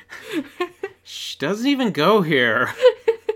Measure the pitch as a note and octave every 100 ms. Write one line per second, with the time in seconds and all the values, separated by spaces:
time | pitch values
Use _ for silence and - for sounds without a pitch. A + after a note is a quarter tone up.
0 | - - - F#4 C#4 - F4+ - G#4 -
1 | - - - - D3 G#3+ C4 C4+ A#3+ D3+
2 | D#3 G#3+ D#3+ C#3 A#2+ A2+ B2 - B4+ -
3 | - A4+ -